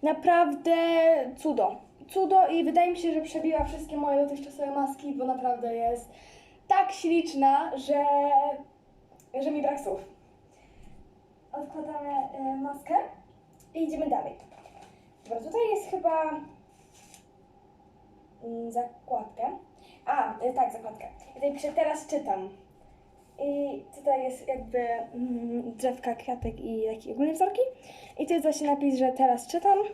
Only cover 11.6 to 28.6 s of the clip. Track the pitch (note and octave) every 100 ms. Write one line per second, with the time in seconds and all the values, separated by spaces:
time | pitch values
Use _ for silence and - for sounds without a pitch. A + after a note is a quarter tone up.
11.6 | C#4+ D#4 D4+ D4+ C#4+ C#4 - C4+ C4+ C4+
12.6 | C#4 C#4 - F4 - - - - _ _
13.6 | - D#4+ D#4+ D4+ D4 B3 - - - -
14.6 | - - - - _ _ - A#3 C4+ A4+
15.6 | A4+ G#4 - F#4+ F4 D#4+ D#4 D4+ - -
16.6 | - _ _ _ - - _ _ _ _
17.6 | _ _ _ _ _ _ _ _ A#3 A#3
18.6 | A#3 A3+ A#3+ - - B3 G#3 - A#3 F#4
19.6 | - _ - - - C#4 A#3+ A3 B3 B3+
20.6 | - A3+ A3+ A3 - - - - C#4+ C#4
21.6 | D4 D#4 D4+ D4+ - C#4+ - F#3+ F#3+ -
22.6 | - _ - - _ _ _ - C#4+ C#4+
23.6 | C#4+ C4+ - - C#4+ C4+ C4 B3+ - B3+
24.6 | A3+ B3 A#3+ A#3 - A#3+ B3 A#3+ A#3 A#3+
25.6 | A#3+ A#3 B3+ B3+ - A#3 - B3 A#3 A3+
26.6 | A3+ A3+ A3 A3 - A3+ D4 D#4+ F#4 G4+
27.6 | C5 - - - - - D#4 E4+ D4+ D4